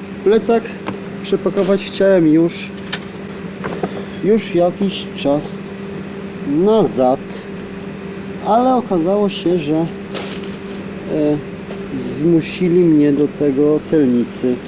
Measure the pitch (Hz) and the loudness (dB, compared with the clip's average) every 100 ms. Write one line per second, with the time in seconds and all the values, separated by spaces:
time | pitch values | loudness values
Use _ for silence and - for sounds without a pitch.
0 | - - 190 220 - 233 - - - - | -12 -4 2 2 4 0 0 -10 -10 -8
1 | - - - 196 - 196 185 196 - - | -10 -10 -4 -2 0 0 2 0 0 0
2 | 196 190 156 160 170 - - - - - | 4 6 6 6 4 0 -10 -10 -8 -8
3 | - - - - - - - - - - | -8 -12 -12 -10 -10 -8 -8 -6 -6 -6
4 | - - 165 220 - 175 175 180 202 - | -10 -4 2 2 2 2 2 2 -2 -2
5 | - - 143 143 - - - - - - | -8 -4 0 0 -2 -10 -12 -12 -10 -10
6 | - - - - - - 208 220 147 107 | -10 -10 -10 -8 -2 2 4 4 4 4
7 | 127 127 - - - - - - - - | 2 2 -2 -12 -12 -12 -12 -12 -12 -10
8 | - - - - - 220 254 254 226 185 | -10 -10 -10 -6 2 4 4 2 2 2
9 | 165 202 202 - 165 180 147 156 170 - | 2 2 2 0 0 0 2 0 0 -4
10 | - - - - - - - - - - | -10 -8 -8 -8 -8 -10 -10 -10 -10 -8
11 | - 156 151 147 - - - - 196 135 | -4 0 2 0 -2 -10 -10 -10 -6 -6
12 | 127 - 160 165 - - 180 175 175 151 | -6 0 4 4 2 0 2 4 6 6
13 | 147 143 143 - 147 135 147 151 - 160 | 6 4 2 2 0 4 4 2 2 2
14 | 135 120 113 - 127 123 | 4 2 0 -2 -2 -2